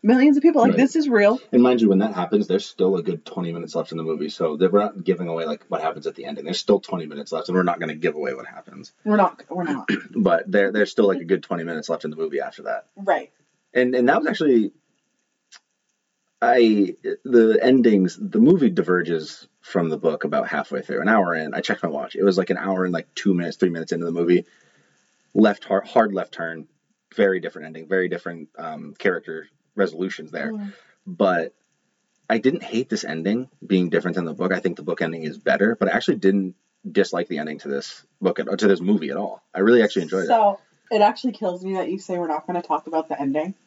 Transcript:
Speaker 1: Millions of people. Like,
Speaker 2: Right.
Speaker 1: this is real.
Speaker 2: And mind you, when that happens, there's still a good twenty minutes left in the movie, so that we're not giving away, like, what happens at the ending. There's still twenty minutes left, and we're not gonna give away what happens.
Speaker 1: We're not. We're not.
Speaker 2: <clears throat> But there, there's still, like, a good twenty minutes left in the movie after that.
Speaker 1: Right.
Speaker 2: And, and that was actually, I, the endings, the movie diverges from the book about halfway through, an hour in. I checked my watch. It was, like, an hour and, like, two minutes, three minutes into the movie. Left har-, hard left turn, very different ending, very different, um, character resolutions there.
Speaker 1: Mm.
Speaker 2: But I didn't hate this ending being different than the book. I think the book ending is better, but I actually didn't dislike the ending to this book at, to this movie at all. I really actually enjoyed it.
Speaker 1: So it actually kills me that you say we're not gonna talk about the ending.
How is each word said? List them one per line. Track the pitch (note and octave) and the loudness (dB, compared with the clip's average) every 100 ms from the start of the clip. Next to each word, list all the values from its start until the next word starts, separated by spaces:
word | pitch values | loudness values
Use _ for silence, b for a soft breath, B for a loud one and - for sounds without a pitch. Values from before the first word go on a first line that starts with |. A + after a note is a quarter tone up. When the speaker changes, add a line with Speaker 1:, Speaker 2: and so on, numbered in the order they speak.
Speaker 1:
Millions | G#3 B3+ C#4 C#4+ | 4 6 6 6
of | |
people. | D#4+ D4+ | 6 6
Like, | A#3 | 4
Speaker 2:
Right. | G#3+ | 4
Speaker 1:
this | C4 E4 | 2 2
is | D4 | 2
real. | A3+ G3+ B3 - | 4 4 2 0
Speaker 2:
And | B2 | 4
mind | B2 B2 | 6 6
you, | A2 | 4
when | F#2+ | 4
that | A2 | 2
happens, | F#2+ F2 G#2+ G2+ | -2 0 0 2
there's | F#2 - | -2 -2
still | - F#2+ F#2+ | -2 0 2
a | |
good | D#2+ E2+ | -2 -6
twenty | - - F2 | -8 -8 -6
minutes | E2+ D#2+ E2 | -8 -8 -8
left | E2 | -6
in | E2 | -8
the | |
movie, | D#2+ D#2 D#2 | -6 -6 -6
so | - E2 D2+ | -4 -4 2
that | F#2 | 2
we're | G2+ | 4
not | G#2 - | 0 -4
giving | F2 F2 B2 | -2 -2 -2
away, | E3 - | -4 -4
like, | - _ | -6 _
what | - | -6
happens | - - D2+ | -6 -6 -10
at | - | -10
the | |
ending. | C2+ D2 | -12 -10
There's | D2 F#2 | -8 -8
still | - G2+ | 2 0
twenty | - F2 D#2 | 2 -8 -8
minutes | D2 C#2+ | -12 -8
left, | D#2+ - | -8 -2
and | F2+ | 0
we're | |
not | F2+ E2+ | 0 -2
gonna | D#2+ | -6
give | D#2 D#2 D2+ | -4 -4 -4
away | C#2 | -6
what | C2 - | -8 -12
happens. | - - - - _ | -18 -20 -20 -20 _
Speaker 1:
We're | G#3+ G#3 | -2 2
not. | F#3 - - | 2 -2 -12
We're | E3+ | -8
not. | E3+ C#3 - - | -6 -6 -4 -6
Speaker 2:
<clears throat> | - - | -4 -2
But | F#2+ E2+ F#2+ | 2 0 0
there, | G2 G2 | 0 2
there's | G#2 G2+ | 0 -2
still, | - G2+ | 2 2
like, | F2+ | 2
a | |
good | E2+ F#2 | 0 -2
twenty | - F2 | -2 -6
minutes | E2 D#2+ D#2 | -6 -8 -6
left | E2 | -6
in | D#2+ | -6
the | D#2 | -6
movie | D#2+ C#2+ | -6 -6
after | C#2 - | -8 -10
that. | - - - - | -8 -8 -10 -10
Speaker 1:
Right. | G3+ D3+ - _ _ _ _ | -2 -2 -4 _ _ _ _
Speaker 2:
And, | B2+ B2 | 0 2
and | B2+ B2 | 2 2
that | E3 | 2
was | D#3 | 0
actually, | - D#3 A#2+ G#2+ _ _ _ _ _ _ _ _ - _ _ _ _ _ _ _ _ | -2 2 4 2 _ _ _ _ _ _ _ _ -20 _ _ _ _ _ _ _ _
I, | A#2 B2 A2+ G#2 G2 - - - | 2 6 6 4 2 -2 -8 -8
the | - A#2+ A2 G#2+ | 4 6 6 6
endings, | B2+ C3 A#2 G#2 F#2 - | 6 6 6 4 2 -2
the | G#2 G#2 | -4 4
movie | B2 F3+ B2+ | 6 6 4
diverges | F2 F2+ F2+ E2+ D#2+ D2+ - - _ | 0 0 0 0 -4 -6 -14 -20 _
from | - F#2+ E2 | -6 -2 -2
the | D#2 | 0
book | E2 D2+ | -2 -2
about | D2+ D2 - | -4 -4 -4
halfway | D2+ - D2 | -6 -6 -8
through, | - - | -6 -4
an | F2+ | 2
hour | A2 F2+ | 2 2
in. | E2 D#2 | -2 -4
I | - | -6
checked | - G2+ | -6 -4
my | E2+ | -4
watch. | D2 - - | -6 -8 0
It | |
was, | G2 F#2 | 2 2
like, | F2+ | 0
an | G2 | -2
hour | F#2+ F#2 | -2 -2
and, | F#2 | 0
like, | F2+ - | -2 -6
two | - G#2 | -4 0
minutes, | F2+ F2 - | 0 0 0
three | F#2 | 0
minutes | E2+ D#2+ | 0 -6
into | F2 | -4
the | E2+ | -4
movie. | E2+ F2 F2+ - _ _ _ _ _ _ _ _ | -2 2 2 2 _ _ _ _ _ _ _ _
Left | G#2 G#2+ G2+ | 4 4 2
har-, | - G2 | -2 -4
hard | - - A2 | 0 0 2
left | F#2+ F2 | 0 -8
turn, | - E2 E2 D2+ _ _ _ _ | -10 -10 -10 -16 _ _ _ _
very | - G2+ F#2 | 0 2 2
different | E2+ F2 D#2+ | -4 -12 -16
ending, | D#2+ D#2+ | -16 -4
very | F#2+ F#2 | -2 -2
different, | F2 F2 E2+ D2+ - | -4 -8 -12 -16 -14
um, | E2 D#2 D2 D2 | -12 -12 -16 -4
character | G2 F2 - D#2+ D#2 _ _ - | -2 -2 -8 -14 -14 _ _ -4
resolutions | F#2+ D#2+ F#2 - D#2 | -4 -2 -8 -8 -12
there. | - A3+ | -10 -8
Speaker 1:
Mm. | G#3+ G3+ B B B - | -8 -12 B B B -18
Speaker 2:
But | F3 G3 D#3 E2 _ _ _ _ _ _ _ _ | 0 0 0 -4 _ _ _ _ _ _ _ _
I | A2+ | 0
didn't | B2+ E3 | 0 -2
hate | - A2 - | -6 -6 -4
this | G#2+ | -6
ending | - D#2 F2 A2 C3 _ | -6 -4 -2 -2 -4 _
being | - F#2+ F2 | 0 0 2
different | E2 F2 E2+ | 0 -2 -4
than | |
the | E2+ | -6
book. | D#2 F#2+ | -4 -4
I | F2+ | -2
think | F2+ E2 | -4 -6
the | |
book | D2 E2+ | -8 -4
ending | E2 E2 | -4 -6
is | D#2 D2 | -10 -6
better, | - D2 G#2 A#2 | -2 2 2 2
but | G2 | 0
I | |
actually | G2 - B2 | 0 -2 2
didn't | - G2 F#2+ - _ _ G2 | 2 2 -2 -8 _ _ -4
dislike | E2 F#2+ F2 E2+ | -2 0 -2 -6
the | D#2+ | -6
ending | D#2 D2+ | -8 -10
to | D2 | -8
this | C#2 - - _ _ | -8 -8 -18 _ _
book | F#2 - | -4 -2
at, | D2 F#2+ | -6 0
to | G#2 | 2
this | F#2+ | 2
movie | F2+ G#2 D2+ | 2 0 0
at | D2 | -6
all. | G#2 - _ | -8 -10 _
I | - | 0
really | G2+ A#2+ | 4 6
actually | G#2 - | 4 -2
enjoyed | E2 F#2+ | -4 -4
it. | - | 0
Speaker 1:
So | A#3 G#3 G3 _ _ _ | 2 2 0 _ _ _
it | G#3+ | 2
actually | G#3 A3+ C4 | 2 2 -6
kills | G3+ G3+ F3+ | -6 -8 -6
me | F#3 | -6
that | F#3+ F3+ | -6 -4
you | G3 | -8
say | - F3+ | -6 -6
we're | E3+ | -4
not | D3+ - | -6 -4
gonna | F3 | -6
talk | F3 D3+ D#3 | -4 -6 -2
about | D#3+ D#3 | -6 -4
the | - | -6
ending. | C#3 C#3+ E3 G3 | -4 -2 -4 -8